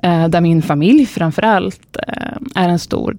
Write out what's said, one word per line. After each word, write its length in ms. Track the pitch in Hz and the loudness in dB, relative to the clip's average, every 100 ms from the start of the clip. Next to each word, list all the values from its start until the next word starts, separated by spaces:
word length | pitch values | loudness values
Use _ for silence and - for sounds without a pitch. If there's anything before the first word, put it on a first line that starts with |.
Eh, 240 | 180 170 165 | 0 2 2
där 140 | 175 | 2
min 200 | 170 165 | 2 2
familj 440 | 156 147 165 294 262 | 2 0 4 4 2
framförallt, 920 | - 165 - 220 202 190 - _ - - | -2 -4 0 0 0 -2 -8 _ -12 -10
eh, 560 | - - - - - | -8 -10 -10 -8 -2
är 60 | 180 | 0
en 100 | 170 | 0
stor 340 | - - - | -2 -6 -4